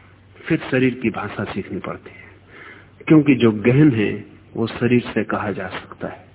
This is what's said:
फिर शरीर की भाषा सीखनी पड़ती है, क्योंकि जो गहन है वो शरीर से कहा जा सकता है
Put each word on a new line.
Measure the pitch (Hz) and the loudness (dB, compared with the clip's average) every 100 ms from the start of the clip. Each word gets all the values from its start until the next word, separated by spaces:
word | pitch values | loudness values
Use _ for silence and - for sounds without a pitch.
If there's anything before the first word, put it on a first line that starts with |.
| - - _ - - | -20 -20 _ -12 -4
फिर | 156 - | -4 -2
शरीर | 127 127 | 0 0
की | 123 110 | 0 -4
भाषा | 95 104 - | -4 -8 -8
सीखनी | 98 104 - 92 | -8 -8 -10 -10
पड़ती | - 90 - | -10 -12 -16
है, | - - - _ - - - - - - | -20 -20 -20 _ -20 -20 -20 -20 -6 4
क्योंकि | 156 143 120 | 4 6 4
जो | 117 | 4
गहन | 107 113 131 156 | 4 2 4 4
है | 110 101 101 - - - - | 4 0 -4 -12 -20 -12 -6
वो | 113 | -6
शरीर | - 120 123 | -2 0 0
से | - 113 | 0 -4
कहा | 101 101 104 | -4 -4 -6
जा | 95 92 | -8 -10
सकता | - - - 85 | -12 -16 -14 -14
है | - - | -14 -20